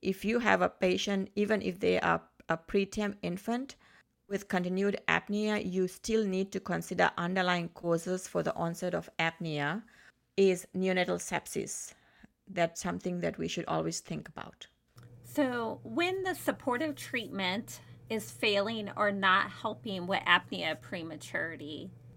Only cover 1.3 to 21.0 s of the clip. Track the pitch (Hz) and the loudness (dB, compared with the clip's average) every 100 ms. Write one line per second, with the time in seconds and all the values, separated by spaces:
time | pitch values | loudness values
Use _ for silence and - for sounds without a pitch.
1.3 | - 208 214 185 180 180 180 170 165 - | 0 2 2 0 0 4 4 4 2 -2
2.3 | _ - 165 - 202 196 214 208 202 175 | _ -4 -4 0 0 2 0 -4 -2 -4
3.3 | 180 - 240 269 - _ - _ _ _ | -4 -4 -4 -6 -14 _ -20 _ _ _
4.3 | 196 - 180 180 185 202 196 - 165 - | -8 -2 0 0 2 2 0 2 2 2
5.3 | 208 214 214 185 185 185 - - 220 208 | -2 0 0 0 0 0 -2 0 2 2
6.3 | 185 196 190 - 170 165 180 175 - 175 | 0 0 -4 -4 -4 -2 2 4 4 0
7.3 | 190 180 180 170 - 170 165 180 185 - | 2 2 0 -2 -6 0 0 0 -4 -2
8.3 | 175 160 - 170 170 180 170 165 - 165 | -2 -2 -2 -2 -2 -2 -4 -4 -2 -2
9.3 | - 165 147 143 196 - - - _ _ | -2 -4 -2 -2 -2 -8 -20 -20 _ _
10.3 | - 196 180 - 185 190 185 180 180 - | 6 6 6 0 -2 2 2 2 0 -2
11.3 | 180 - - - - - - _ _ - | -4 -4 -6 -6 -8 -10 -16 _ _ -20
12.3 | _ - 185 165 - 180 175 185 175 165 | _ -10 -2 0 0 -6 -4 -4 -2 -4
13.3 | - 165 175 - 160 165 165 - 160 - | -2 -4 -4 -4 -2 -2 -6 -8 -10 -10
14.3 | - - - - _ _ - - - - | -14 -16 -16 -20 _ _ -20 -20 -20 -6
15.3 | - 262 247 226 - 226 233 349 381 370 | 0 0 0 -4 -6 -6 0 0 0 -2
16.3 | - - 202 - 240 311 285 - 247 214 | -2 -4 -2 -2 0 -2 -4 -6 -6 -4
17.3 | 196 185 196 - - - - - 220 214 | -2 -2 -2 -6 -14 -18 -20 -6 -6 -4
18.3 | - 226 202 202 226 208 - 208 202 190 | -2 2 2 2 -2 -6 0 2 4 4
19.3 | 190 190 - 226 208 226 190 175 196 - | 4 4 -2 -6 -6 -6 -6 -2 0 6
20.3 | 180 - 190 160 160 - 180 | 4 4 -4 -4 -4 -6 -8